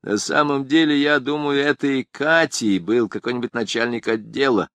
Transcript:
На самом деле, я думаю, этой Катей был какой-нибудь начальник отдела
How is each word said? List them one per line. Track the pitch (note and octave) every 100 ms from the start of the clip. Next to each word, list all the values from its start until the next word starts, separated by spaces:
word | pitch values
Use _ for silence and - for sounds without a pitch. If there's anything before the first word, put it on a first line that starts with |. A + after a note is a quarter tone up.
На | - G2+
самом | - C#3+ D3 C#3
деле, | C3+ D#3 D#3 C#3+
я | D3 D3
думаю, | C3 D3+ D3 C#3
этой | D3 C#3+ C#3+ C3+ A#2+
Катей | - D3 E3 D#3+ - A2+ F#2
был | E2+ A#2+ A2
какой-нибудь | G#2 A#2+ B2 A#2
начальник | A#2+ G#2 A#2 A#2+ A#2+ A#2
отдела | A2+ A2 A#2 C#3 A2 E2